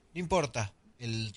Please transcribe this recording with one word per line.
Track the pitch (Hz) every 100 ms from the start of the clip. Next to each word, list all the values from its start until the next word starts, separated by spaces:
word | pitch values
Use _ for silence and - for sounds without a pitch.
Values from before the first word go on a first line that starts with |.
| _
No | 165
importa | 175 185 143 127 104 - - -
el, | 117 113 110